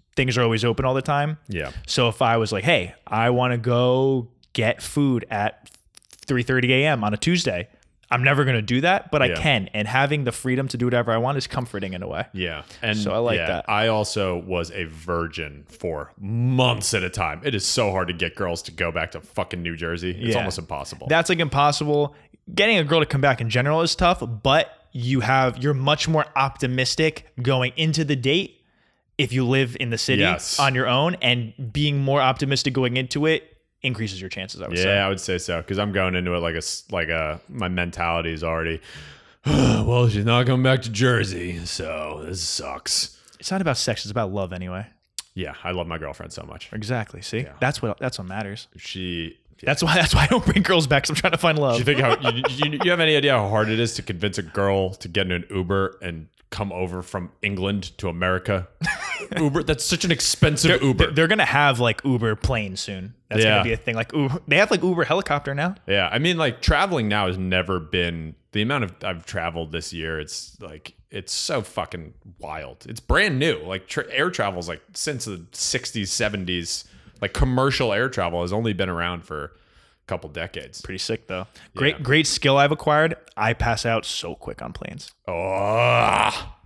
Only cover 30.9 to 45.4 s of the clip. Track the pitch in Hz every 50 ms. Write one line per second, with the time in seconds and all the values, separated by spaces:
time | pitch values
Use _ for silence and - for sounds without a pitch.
30.9 | 123 131 147 175 175 - - 120 123 123 117 110 - - 135 113 104 143 147 147
31.9 | 143 139 139 135 139 143 131 131 131 - 143 135 139 127 - 147 127 135 131 123
32.9 | 120 131 131 123 - 147 147 160 160 - - - _ _ _ _ _ _ - 131
33.9 | 123 107 113 104 95 90 95 92 - 95 92 98 - - 90 - 85 87 92 95
34.9 | 98 101 98 98 98 90 - - 92 90 - - 87 82 82 - 98 98 104 104
35.9 | 95 98 92 92 90 90 90 90 87 87 85 85 82 82 - - - - - -
36.9 | 101 87 82 80 82 80 80 76 78 85 - - - - 92 90 90 90 87 87
37.9 | 82 85 85 85 85 85 82 82 80 78 82 82 82 82 80 82 80 76 - -
38.9 | - - - - - - - - _ _ - 143 147 143 131 120 113 107 110 117
39.9 | 120 123 123 117 104 101 101 117 117 120 127 123 131 127 127 131 131 123 110 113
40.9 | 107 101 127 127 123 110 101 95 92 87 90 90 87 85 85 85 - - 85 80
41.9 | 80 78 76 76 76 76 78 80 92 90 82 - - - 80 69 67 - - -
42.9 | - - - - - _ _ - - - - - 190 190 185 160 127 - - -
43.9 | 110 - - 104 104 123 110 92 95 104 95 87 92 90 92 90 90 92 107 -
44.9 | _ _ _ _ _ - - _ - 95